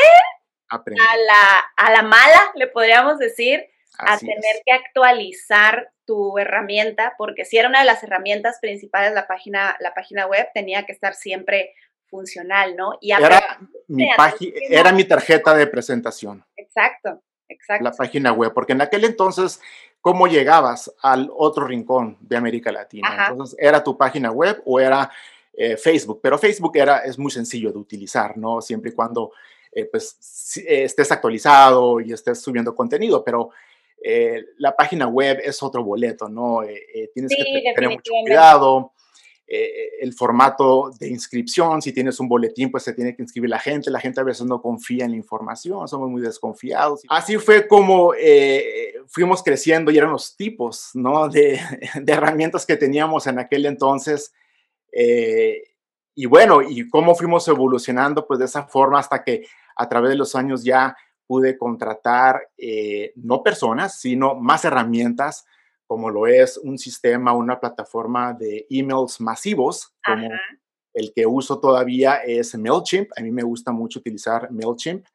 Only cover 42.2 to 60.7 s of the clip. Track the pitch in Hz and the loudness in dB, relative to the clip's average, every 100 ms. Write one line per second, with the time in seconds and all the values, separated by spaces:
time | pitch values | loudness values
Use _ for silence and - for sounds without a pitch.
42.2 | 127 120 113 123 131 131 - 117 123 123 | -2 0 -2 -4 -6 -6 -8 -6 -8 -8
43.2 | 120 123 117 110 139 147 143 127 131 123 | -12 -8 -6 -4 -6 -6 -6 -6 -6 -6
44.2 | 131 117 123 120 120 113 - 123 120 113 | -6 -4 -6 -6 -6 -10 -8 -6 -6 -8
45.2 | 107 110 110 117 175 190 151 143 131 123 | -10 -12 -12 -12 -10 -10 -10 -10 -8 -6
46.2 | 117 110 113 110 127 - 151 143 - 165 | -8 -8 -12 -12 -8 -4 -4 -4 -4 -4
47.2 | 185 214 214 214 208 208 190 185 175 - | -4 -6 0 0 4 4 4 4 4 4
48.2 | 156 143 139 135 117 110 110 110 135 - | 6 6 6 0 -4 -8 -10 -12 -10 -2
49.2 | 180 180 - 139 160 160 156 151 156 139 | 0 0 0 -2 2 2 4 4 4 0
50.2 | - - 208 226 117 110 - 131 127 151 | -8 -10 -10 -8 -10 -10 -14 -6 -2 -2
51.2 | 151 139 147 135 170 - 135 147 135 156 | 0 2 2 2 -6 -12 -12 -8 -2 0
52.2 | 151 156 160 175 - 151 139 143 160 156 | 0 0 -2 -4 -2 0 0 0 -2 -2
53.2 | 139 127 120 143 143 143 135 139 147 147 | -4 -6 -4 -2 -2 -2 0 0 -2 -6
54.2 | - _ _ _ _ _ _ - 120 120 | -8 _ _ _ _ _ _ -2 2 2
55.2 | 113 113 110 110 - _ _ _ _ - | 0 0 0 -2 -10 _ _ _ _ -10
56.2 | 123 151 220 151 - 120 120 151 165 170 | 6 8 8 6 2 -6 -4 0 4 2
57.2 | 175 170 170 143 127 123 123 123 139 151 | 2 0 2 0 2 0 -2 -2 -2 -2
58.2 | 147 131 127 147 - 135 135 139 131 135 | -4 -4 -4 -6 -4 0 2 2 0 -4
59.2 | - 151 - _ _ - 240 233 127 143 | -4 -6 -8 _ _ -8 -4 0 2 0
60.2 | 139 131 135 131 120 | -2 -4 -4 -4 0